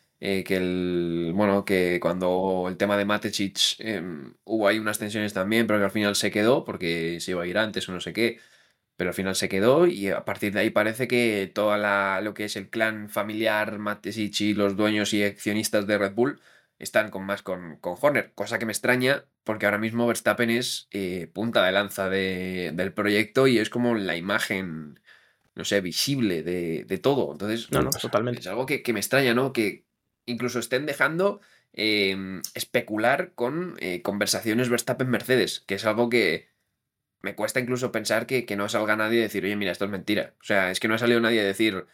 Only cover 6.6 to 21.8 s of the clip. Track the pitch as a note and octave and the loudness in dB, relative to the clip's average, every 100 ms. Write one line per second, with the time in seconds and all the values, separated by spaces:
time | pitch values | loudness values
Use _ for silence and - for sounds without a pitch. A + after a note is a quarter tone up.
6.6 | - - F2 E2+ E2 E2+ - F2+ F2 G2 | 2 -4 -4 -2 -2 -4 -4 -4 -2 0
7.6 | A2 F#2+ - F2+ F2+ E2 A2+ - - _ | 0 -2 -6 -8 -6 -2 -2 -2 -14 _
8.6 | _ _ _ - F2+ E2+ F#2+ F#2+ F#2+ F#2+ | _ _ _ -6 -4 -2 -2 -2 -2 2
9.6 | A2 C#3+ F3 - G2 - - G2+ G#2 G2 | 4 6 4 2 -2 -2 -4 -4 -2 0
10.6 | G#2+ G#2 G#2+ A2 B2 A#2+ A#2 G#2 F#2+ G#2+ | 0 2 0 -2 0 2 2 2 -2 0
11.6 | G#2 G#2 G#2 G2+ G2 F#2+ G#2+ G2 G#2 G#2+ | 2 2 2 2 2 0 -4 -6 -6 -8
12.6 | F#2+ A2+ A2 A2 G#2+ G#2+ G#2 G#2+ A2 G#2+ | -6 -2 -2 -2 -6 -4 -4 -2 0 0
13.6 | G#2+ G#2 G#2 G#2 - A2 G#2 - G#2 G2+ | -2 -4 -6 -6 -6 -4 -4 0 0 2
14.6 | G2+ G2 G#2+ G#2+ G2+ G#2 G2+ G2 - G#2 | 2 2 2 2 2 2 0 0 -2 -2
15.6 | G#2+ G#2+ G2 G#2 G2 G2+ B2+ - _ _ | 0 0 0 0 0 2 0 0 _ _
16.6 | _ _ - A#2 G#2+ G2 G2 G2 - F2+ | _ _ -2 0 0 -4 -6 -6 -6 -8
17.6 | F2 D2+ F2 F2 C#3+ C3+ - - G2+ A2+ | -8 -10 -10 -2 0 0 -2 -8 -6 -4
18.6 | A2+ G#2 - B2 B2+ C#3 - _ - A2 | -4 -2 0 2 2 0 -4 _ -6 0
19.6 | G#2 G#2 A2 A#2 A#2+ A2+ - G#2+ A#2 A#2+ | 2 2 0 0 0 2 2 2 2 0
20.6 | B2 - - G2+ F#2 F2+ E2 - A2+ A2+ | -2 -6 -8 -6 -4 -6 -8 -4 0 2
21.6 | F#2 F#2+ | 4 2